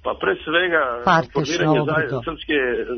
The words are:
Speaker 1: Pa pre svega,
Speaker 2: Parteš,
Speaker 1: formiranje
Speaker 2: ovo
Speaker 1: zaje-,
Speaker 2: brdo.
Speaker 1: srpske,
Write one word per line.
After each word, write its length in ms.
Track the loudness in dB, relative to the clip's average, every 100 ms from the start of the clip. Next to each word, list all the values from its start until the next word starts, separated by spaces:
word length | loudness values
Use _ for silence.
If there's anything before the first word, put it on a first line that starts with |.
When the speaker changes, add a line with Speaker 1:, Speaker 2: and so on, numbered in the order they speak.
Speaker 1:
Pa 80 | -6 -2
pre 140 | -2 -2
svega, 380 | -2 0 2 2 0 0
Speaker 2:
Parteš, 280 | 2 2 2
Speaker 1:
formiranje 480 | -2 -2 0 2 2
Speaker 2:
ovo 60 | 2
Speaker 1:
zaje-, 140 | 0 0
Speaker 2:
brdo. 140 | -4
Speaker 1:
srpske, 340 | -6 -8 -2 0 2 0 -2